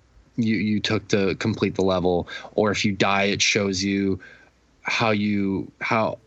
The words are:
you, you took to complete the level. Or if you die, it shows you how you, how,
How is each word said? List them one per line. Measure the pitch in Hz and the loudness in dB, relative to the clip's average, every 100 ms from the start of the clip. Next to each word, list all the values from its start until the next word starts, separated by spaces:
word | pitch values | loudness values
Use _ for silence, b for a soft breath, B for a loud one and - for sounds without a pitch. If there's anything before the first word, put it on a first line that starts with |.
| _ - - - | _ -20 -12 -4
you, | 110 107 | 0 0
you | 107 104 | 0 0
took | - 107 - | 0 -2 0
to | 104 95 82 | 0 2 0
complete | 113 104 101 | -2 0 -2
the | - | 0
level. | 95 92 90 87 80 B B | 0 2 2 0 -2 B B
Or | - 107 | 0 0
if | 95 | 2
you | 107 | 0
die, | 95 101 98 | 0 2 2
it | 101 98 | 0 0
shows | - 110 98 92 | 0 2 0 0
you | 98 98 98 90 B B B _ _ _ | 0 0 0 -2 B B B _ _ _
how | - - 117 | -4 0 2
you, | 104 104 101 98 95 - - | 2 2 0 0 -2 -4 -8
how, | - 113 107 - | -2 0 0 -4